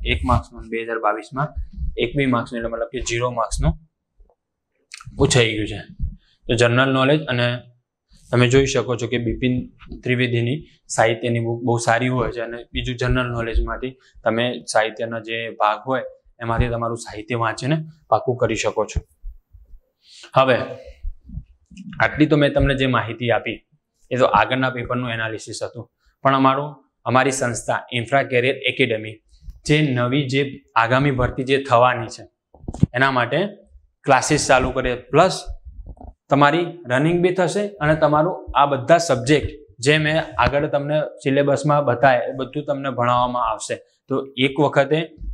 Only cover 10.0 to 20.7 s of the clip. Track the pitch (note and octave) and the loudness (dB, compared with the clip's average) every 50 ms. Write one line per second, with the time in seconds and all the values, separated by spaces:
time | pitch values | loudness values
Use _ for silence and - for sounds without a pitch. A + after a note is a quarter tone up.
10 | - B2 B2 B2 B2+ A#2+ A#2+ A#2 A#2 A#2+ C3 D#3 A#2+ - _ _ _ - - - | -4 -4 -2 0 0 -2 0 -2 0 -2 -4 -6 -8 -14 _ _ _ -10 0 2
11 | A2 A2+ A#2+ A#2 - B2 A#2 A#2 A#2 A2+ A#2 A#2 B2 A#2+ A#2 A#2 - B2 A2+ A#2 | 2 2 2 0 -2 -2 -2 0 -2 -2 -4 -4 -2 0 0 0 2 2 0 2
12 | B2+ B2+ B2+ B2 A2+ G#2+ G#2+ A#2+ A2+ A2+ A#2 A#2+ A#2 _ - B2+ A#2+ B2+ B2+ A#2+ | 2 0 0 0 -2 -2 -4 -6 -8 -10 -10 -14 -14 _ -8 -8 -6 -6 -4 -2
13 | B2+ B2 B2 B2+ B2 A#2+ A#2+ A#2 A2+ A2+ A2 A2+ A#2 A2+ A2+ A2+ B2 C3 C3 _ | 0 0 0 0 0 -2 -4 -4 -4 -2 -2 -2 -2 -2 -4 -6 -8 -10 -10 _
14 | _ _ _ - - A2+ A2 A#2 A#2+ B2 A#2 D#2+ - - - A2+ A2 A2 A2 - | _ _ _ -4 -2 -2 0 0 0 -2 -4 -6 -10 -2 0 0 0 0 -2 -6
15 | A#2 A2+ A#2 A2+ G#2+ A2+ A2+ A#2 A2+ A2+ G#2+ - G#2+ G#2 G#2+ G#2 - C3 C3 B2 | -8 -8 -8 -10 -8 -8 -8 -6 -6 -8 -6 -2 0 0 0 -2 -4 -4 -4 -4
16 | - - - _ _ _ _ - A#2 A#2 A2+ A2+ B2 A#2+ A#2 A#2 A#2 A#2 A#2+ A2+ | -4 -8 -14 _ _ _ _ -12 -6 -4 0 0 0 0 0 -2 -4 -4 -4 -6
17 | - - - G#2+ G#2+ - B2 A2+ A#2 A2 A2 - - B2+ D#3+ D#3+ D#3+ - - _ | -10 -12 -14 -14 -8 -6 -4 -2 -2 -2 -2 -4 -2 -2 -2 -2 -2 -8 -14 _
18 | _ - A2+ G#2+ - B2+ B2 - A#2+ G#2+ A2+ G#2 - G#2+ - A2+ G#2 - - - | _ 0 0 0 2 0 -2 0 0 0 0 0 0 -2 0 0 -2 -2 -2 -8
19 | - _ _ _ - - - - _ _ _ - - _ - - _ _ _ _ | -8 _ _ _ -16 -14 -14 -16 _ _ _ -20 -20 _ -20 -20 _ _ _ _
20 | _ _ - - - - - C3+ C3+ C3 A#2+ G#2+ - - | _ _ -20 -20 -16 -2 2 2 4 4 4 2 0 -6